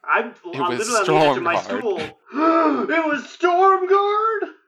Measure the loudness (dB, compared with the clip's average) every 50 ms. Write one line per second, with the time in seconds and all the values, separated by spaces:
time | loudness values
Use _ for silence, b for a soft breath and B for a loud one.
0 | -2 0 -2 -2 -2 -4 -12 _ _ -12 -8 -6 -4 -4 -4 -4 -4 -2 -2 -2
1 | 0 2 4 4 4 4 2 0 -2 -2 -2 -2 -4 -4 -8 -4 -4 -4 -4 -4
2 | -6 -10 -12 _ _ -10 -4 -2 0 2 2 2 2 0 0 -2 -2 -2 -2 -2
3 | 0 -2 -4 -4 -8 -14 -6 -2 0 2 4 4 6 4 4 4 2 2 2 2
4 | 2 0 0 0 0 -2 -2 -4 -6 -8 -10 _ _